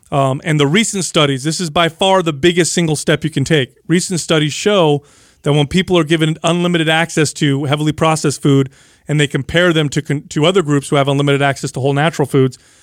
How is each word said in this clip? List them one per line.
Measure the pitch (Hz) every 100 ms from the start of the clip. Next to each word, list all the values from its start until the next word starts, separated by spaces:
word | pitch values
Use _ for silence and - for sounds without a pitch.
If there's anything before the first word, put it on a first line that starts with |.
| -
Um, | 147 135 135
and | 160 151
the | 143
recent | 185 220 196 165
studies, | 170 143 135
this | 143 156
is | 175
by | 175 165
far | 160 190 190
the | 165
biggest | 143 175 175 165
single | - 170 151
step | - 151
you | 156
can | 151
take. | 131 156 123 _ -
Recent | 170 - 180
studies | - 160 151
show | - 208 202 160 147 _ _ _ _
that | 151
when | 147 143
people | 185 185 180
are |
given | 151 165 156 -
unlimited | 165 175 175 170 156
access | 160 165 - 147
to | - 147 139 147
heavily | 151 151
processed | 151 160 156 151 -
food | 147 139 139 _ _ _ -
and | 151
they | 143
compare | 143 131 170 180
them | 160 147
to | 151
con-, | - 147 -
to | 160 151
other | 190
groups | 147 143 -
who | 143
have | 139
unlimited | 139 143 139
access | 139 135 139
to | -
whole | 131
natural | 139 156 160 139
foods, | 143 131 - _ _